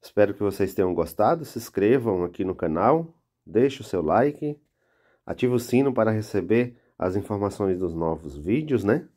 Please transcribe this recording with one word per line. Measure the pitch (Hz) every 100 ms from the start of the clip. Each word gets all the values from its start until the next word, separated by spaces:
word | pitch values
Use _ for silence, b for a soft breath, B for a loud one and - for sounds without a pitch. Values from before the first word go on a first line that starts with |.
Espero | - - 101
que | 101
vocês | 101 95 95
tenham | 95 92
gostado. | 87 78 - 107 165
Se | 143 -
inscrevam | - - 101 135 117 95
aqui | 87 87
no | 95
canal, | 92 85 80 107 160 165 _ _ _
deixe | - 90 135 135
o |
seu | 110 92
like, | 76 95 139 147 151 147 _ _ _ _ _ _
ative | - - 127
o | 123
sino | 120 123 139
para | 117 110
receber | 110 107 101 87 110 123 B B B
as | 90 92
informações | 95 104 101 - 101 90
dos | 90
novos | 82 82 80 80 69
vídeos, | 78 120 151 123
né? | 98 139 -